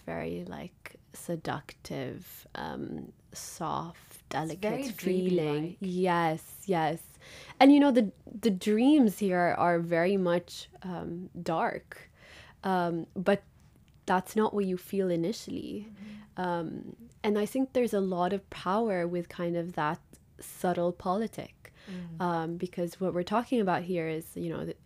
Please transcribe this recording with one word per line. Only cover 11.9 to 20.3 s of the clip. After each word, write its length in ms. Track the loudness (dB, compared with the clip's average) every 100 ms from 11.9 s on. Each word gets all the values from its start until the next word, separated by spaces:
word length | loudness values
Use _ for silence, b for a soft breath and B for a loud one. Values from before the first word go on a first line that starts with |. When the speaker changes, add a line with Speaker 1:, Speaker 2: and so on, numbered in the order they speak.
| -20 -20 B B B B B
Speaker 1:
um, 440 | 0 2 2 -2 -4 -2
but 260 | 2 2 0 -20 -20 -20 -20 -8 0
that's 300 | 0 0 0
not 180 | 2
what 100 | 2
you 120 | 0 -2
feel 340 | -4 0 2
initially. 800 | 2 0 -2 -8 -10 -8 -10 -12
Speaker 2:
Mm-hmm. 500 | -16 -16 -18 -14 -6
Speaker 1:
Um, 560 | -2 -2 -4 -8 -12 -16 -20 -4
and 120 | 0 0
I 80 | 0
think 260 | 0 0
there's 200 | 2 2
a 60 | 2
lot 320 | 0 2 0
of 160 | 0 -6
power 560 | -8 -2 0 2 0 0
with 200 | -2 -6
kind 280 | -4 -2 -2
of 160 | -2
that 240 | -2 -2 -2 -8 -20 _